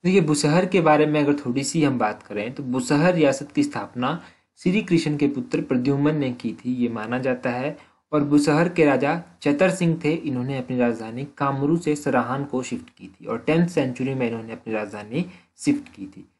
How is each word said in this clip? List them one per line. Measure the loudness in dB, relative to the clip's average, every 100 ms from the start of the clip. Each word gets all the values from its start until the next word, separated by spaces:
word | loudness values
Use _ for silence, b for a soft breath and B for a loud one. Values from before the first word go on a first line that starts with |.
देखिए, | 4 4
बुसहर | 4 2 2 2 2
के | 2
बारे | 4 4 4
में | 4
अगर | 2 0
थोड़ी | -2 -4
सी | -2 0
हम | 2 2
बात | -2 -4
करें | -8 -6 -6
तो | -8
बुसहर | -4 -4 0 2 4
रियासत | 4 2 2 -4
की | -2
स्थापना | 0 -2 -10 -4 -4 -4 B B B _
श्री | 0 0
कृष्ण | 2 0 2 0
के | 0
पुत्र | -2 -4 -4
प्रद्युम्न | 0 0 0 2 2 0
ने | -4
की | -4 -8
थी, | -6 -6
ये | -2 -2
माना | -2 -6 -4
जाता | -2 -2 -2
है। | -2 -4 -8 B B _
और | -2
बुसहर | 4 4 4 2 2
के | 4
राजा | 4 4 0 -2 -8 _
चतर | -2 2 2
सिंह | 2 0 2
थे, | 0
इन्होंने | -2 -2 -4 -4 -6
अपनी | -4 0
राजधानी | 0 0 -8 -10 -12 -4
कामरू | -2 0 0 0
से | 0 -2
सराहन | 0 0 0 -6
को | -4 -6
शिफ्ट | -6 -10 -12
की | _ -20
थी | _ -8
और | -6
टेंथ | 0 2 2
सेंचुरी | 0 -2 -2 -4
में | -2 -2
इन्होंने | -4 -10
अपनी | -12 -6
राजधानी | -6 -6 -10 -8 -6 -6 B B _
शिफ्ट | -2 -2 -6
की | -16 -16
थी। | -16 -20